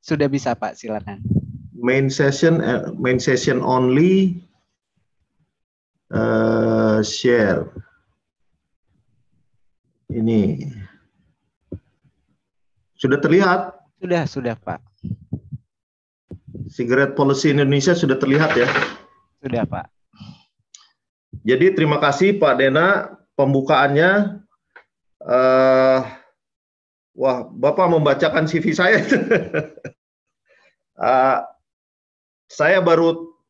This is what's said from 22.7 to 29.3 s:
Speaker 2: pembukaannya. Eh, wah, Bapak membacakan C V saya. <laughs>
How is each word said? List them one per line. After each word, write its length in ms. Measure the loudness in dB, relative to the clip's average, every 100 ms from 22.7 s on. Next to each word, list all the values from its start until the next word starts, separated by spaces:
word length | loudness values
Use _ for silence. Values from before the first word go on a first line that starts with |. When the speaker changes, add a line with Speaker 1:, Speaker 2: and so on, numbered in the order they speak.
| 4 2 0 -4 -16 _ -2
Speaker 2:
pembukaannya. 1040 | 0 0 2 2 2 2 2 2 -2 -6 _ _ _ -20 _ _ _ _
Eh, 760 | -2 2 4 4 4 4 4 2 -2 -14 _ _ _ _ _ _ _ _ _
wah, 240 | -4 -2 -2 -8
Bapak 360 | -2 -2 2 2
membacakan 580 | 2 2 0 0 0 -2
C 140 | -2
V 100 | -2
saya. 300 | 0 2 2 2
<laughs> 20 | 0 2